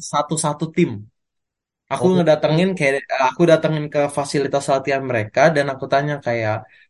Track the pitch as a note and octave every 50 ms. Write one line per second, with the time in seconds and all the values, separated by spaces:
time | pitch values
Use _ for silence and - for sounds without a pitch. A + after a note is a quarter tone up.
0 | - - - D3 D3 - D#3+ D#3 - D3+ D3 - E3 D#3 - F#3 F3 C#3 A2+ G#2
1 | G#2+ - _ _ _ _ _ _ _ _ _ _ _ _ _ _ _ _ C#3 -
2 | - F#3 F#3 F#3 E3+ D#3 D3+ D3+ D#3 D3 D#3 D#3+ F#3 G3 F#3+ F3+ D3+ C#3 C#3 C#3
3 | - - - - C3 B2+ - - F3 E3 D#3+ D#3 D#3 D3+ D#3 D3+ D3 D3 - D3+
4 | C#3+ C#3+ - D3+ C#3 C#3 - D3 C#3 C3+ C#3+ C#3 - - C#3 C3+ C3 C#3+ C#3 C3+
5 | C3+ C3 B2 A2+ G#2+ G#2+ - B2+ C#3 E3 D#3+ C#3+ C#3 C#3+ C3+ C3+ C#3 B2+ - C#3
6 | D3 D3 D3 C#3+ - B2 A#2+ A#2 A2+ G#2+ G#2+ A2+ - - _ _ _ _